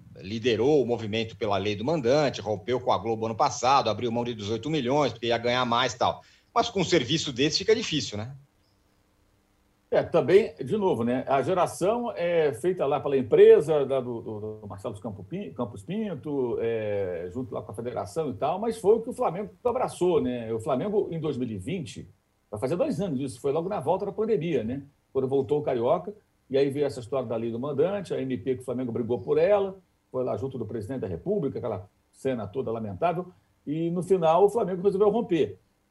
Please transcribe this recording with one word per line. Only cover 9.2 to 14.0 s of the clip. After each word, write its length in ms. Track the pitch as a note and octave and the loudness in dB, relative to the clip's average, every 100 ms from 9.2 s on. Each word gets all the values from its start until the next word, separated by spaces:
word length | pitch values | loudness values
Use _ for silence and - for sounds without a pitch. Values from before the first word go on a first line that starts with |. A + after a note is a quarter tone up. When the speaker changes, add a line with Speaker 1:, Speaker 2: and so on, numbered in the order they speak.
| _ _ _ _ _ _ - | _ _ _ _ _ _ -2
Speaker 2:
É, 120 | F#3 | 0
também, 520 | - E3+ C3+ G3 A3 - | 2 2 6 6 6 -4
de 120 | B2+ G#3 | -4 0
novo, 280 | F#3+ A#2 | 2 2
né? 200 | A#2 B2+ - | 0 0 0
A 140 | C#3 | 0
geração 680 | C3+ F3+ D#3+ - F3+ A#3+ A#3 - | 2 2 0 0 0 0 -2 -4
é 360 | F3 E3+ D3 | 0 2 2
feita 300 | B2 F3+ F3+ | 0 -2 0
lá 160 | C#3+ C#3+ | 0 0
pela 160 | C#3+ C3+ | 0 0
empresa 680 | A#2 F3+ A3 G#3+ D3+ D3+ C3 | 4 10 12 10 8 2 2
da, 160 | C3+ | 0